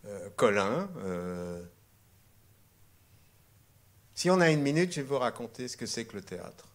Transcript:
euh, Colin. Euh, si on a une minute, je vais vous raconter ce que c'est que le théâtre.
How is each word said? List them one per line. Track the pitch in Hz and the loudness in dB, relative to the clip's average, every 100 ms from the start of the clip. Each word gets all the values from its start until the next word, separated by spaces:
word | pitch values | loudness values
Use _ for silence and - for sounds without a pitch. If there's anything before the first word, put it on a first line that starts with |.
| 104 | -12
euh, | 101 101 - | -12 -10 2
Colin. | 120 101 98 139 196 160 | 4 4 2 0 -4 -8
Euh, | 95 90 90 87 87 87 87 _ _ _ _ _ _ _ - _ _ _ - _ _ - _ _ _ _ _ _ _ - _ | -6 -6 -6 -8 -8 -10 -12 _ _ _ _ _ _ _ -20 _ _ _ -20 _ _ -20 _ _ _ _ _ _ _ -20 _
si | - 180 | -2 4
on | 185 | 6
a | 165 | 8
une | 151 | 6
minute, | 139 151 180 | 4 2 2
je | 156 | -2
vais | 135 | -2
vous | 139 | 0
raconter | 120 - 117 - 123 | 0 -2 -12 -10 -10
ce | - | -8
que | 117 | -6
c'est | - 113 | -6 -6
que | 104 | -10
le | |
théâtre. | 90 90 - - - | -10 -12 -12 -18 -20